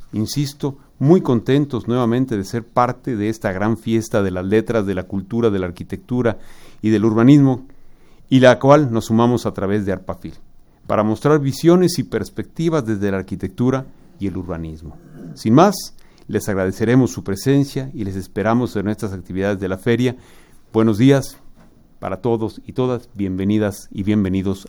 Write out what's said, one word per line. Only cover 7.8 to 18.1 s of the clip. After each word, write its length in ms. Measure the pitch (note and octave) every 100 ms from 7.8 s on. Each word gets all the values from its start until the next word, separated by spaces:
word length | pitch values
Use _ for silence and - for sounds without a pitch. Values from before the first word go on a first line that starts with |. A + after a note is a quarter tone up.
| - - - - -
y 100 | C3
la 180 | B2+ B2
cual 340 | C3+ D3 C3+
nos 120 | A2+ -
sumamos 400 | A2+ A#2+ A#2+ A2
a 80 |
través 320 | F2+ G2 G#2 G2
de 60 |
arpa 240 | F#2 - E2+
Film, 200 | E2 - - - - _ -
para 120 | G#2+
mostrar 360 | G#2+ G#2+ C#3+ D#3
visiones 600 | C3+ - E3 F3+ F3 F3
y 40 |
perspectivas 840 | A2+ A2 G2+ - G#2 - E3 D#3+ A2
desde 260 | G#2 G2+
la 80 | F#2+
arquitectura 640 | F#2+ F2+ F#2 - B2 C3 C3 - - -
y 80 | G2
el 80 | F2+
urbanismo. 640 | F2 E2 D#2+ D#2 D#2+ - - - - -
Sin 180 | A2
más, 420 | B2+ G3 - - - - - -
les 220 | G#2+ -
agradeceremos 600 | G2 F#2 F#2 A2 B2+ A#2+
su 120 | -
presencia 640 | F#2 F#2+ C3 C#3+ C#3 C#3 C3
y 100 | -
les 140 | G2